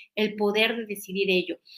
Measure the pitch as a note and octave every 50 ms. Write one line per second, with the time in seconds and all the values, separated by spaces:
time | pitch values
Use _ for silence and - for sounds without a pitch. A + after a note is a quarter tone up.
0 | - _ - - G#3+ G#3 G#3 G#3+ G#3 G#3 G3+ G#3+ A3 A3+ A3+ A#3 A3 G#3 G3+ G3+
1 | - F#3+ F#3 G3 G3 F#3 F#3 F3+ F3 F3 E3+ - _ - -